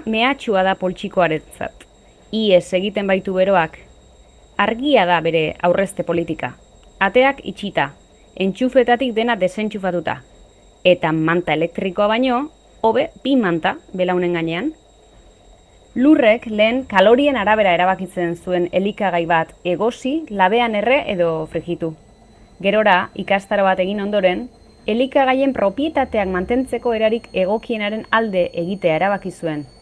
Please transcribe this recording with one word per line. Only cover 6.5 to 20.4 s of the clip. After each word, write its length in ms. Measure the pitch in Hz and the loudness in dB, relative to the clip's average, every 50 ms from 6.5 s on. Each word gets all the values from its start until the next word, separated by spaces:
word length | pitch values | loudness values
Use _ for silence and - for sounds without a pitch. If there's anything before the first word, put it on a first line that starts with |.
| - - - _ _ - - - _ - | -10 -12 -20 _ _ -20 -20 -16 _ -2
Ateak 460 | 190 196 202 247 262 269 277 277 - | -2 2 2 4 2 2 2 -2 -8
itxita, 460 | - 175 - - 196 - 165 143 143 147 - _ _ _ _ _ - - | -12 -12 -10 -10 -6 -4 -4 -4 -4 -6 -14 _ _ _ _ _ -18 -8
entxufetatik 800 | - 190 196 180 - 254 254 247 269 240 247 240 233 269 254 220 | -4 -4 -4 -2 -2 -2 0 2 2 4 4 2 0 0 -2 -2
dena 220 | 220 226 240 233 | -2 -2 -2 0
desentxufatuta. 880 | 196 185 180 - - 214 214 214 208 190 185 175 175 160 - - - - - - - - _ _ _ _ _ _ _ - | 0 -2 -2 -2 -2 -6 -6 -6 -6 -6 -4 -4 -4 -4 -4 -8 -8 -12 -20 -20 -20 -20 _ _ _ _ _ _ _ 4
Eta 240 | 180 180 180 - 160 | 4 4 4 2 -2
manta 440 | 156 160 156 160 170 180 175 - 151 151 | 0 0 0 0 0 0 0 0 -2 -2
elektrikoa 480 | 170 175 - - 196 190 175 - 208 | -2 -4 -4 -6 -6 -6 -2 -2 0
baino, 460 | 208 220 233 262 262 240 240 285 311 - _ _ _ _ - - | 0 0 0 0 0 0 -2 -4 -6 -12 _ _ _ _ -2 -2
hobe 220 | 226 220 247 302 - - - - | 0 0 0 -2 -2 -6 -8 -4
bi 100 | 254 277 | 0 0
manta 360 | 262 220 180 170 165 - 180 208 320 - - - 185 | 2 2 2 0 0 -2 -2 -4 -4 -10 -12 -6 -6
belaunen 380 | 180 180 180 180 180 175 175 170 | -2 -2 0 0 0 -2 -2 -2
gainean. 300 | 165 160 165 175 226 311 311 _ _ _ _ _ _ _ _ - - - _ _ _ _ - _ _ _ _ _ _ _ - | -4 -4 -4 -4 -6 -6 -8 _ _ _ _ _ _ _ _ -20 -20 -20 _ _ _ _ -20 _ _ _ _ _ _ _ -4
Lurrek 500 | 226 247 294 311 302 262 214 220 226 - | 2 4 6 6 6 6 4 4 2 0
lehen 380 | 233 214 208 214 226 233 262 262 | -6 0 2 2 2 2 0 -4
kalorien 540 | - 202 190 190 208 240 254 285 294 269 233 | 0 4 4 6 6 6 6 4 2 2 0
arabera 320 | 196 202 214 220 208 185 175 | 2 2 2 4 4 4 4
erabakitzen 640 | 165 180 185 190 180 185 180 - 185 175 170 170 | 4 2 2 0 0 -4 -8 -6 -4 -4 -4 -4
zuen 320 | 170 - 185 180 175 175 175 | -6 -6 -4 -2 0 0 0
elikagai 540 | - 185 190 202 208 - 214 190 170 175 170 | 0 -2 -2 -2 -2 -2 -4 -2 0 -2 0
bat 300 | 160 170 165 160 - - _ - | 0 0 0 0 -2 -8 _ -4
egosi, 500 | 180 180 160 202 233 240 - - 254 285 330 320 - | -4 -2 0 -2 -2 -4 -4 -6 -4 -4 -4 -6 -6
labean 460 | 214 196 | -2 2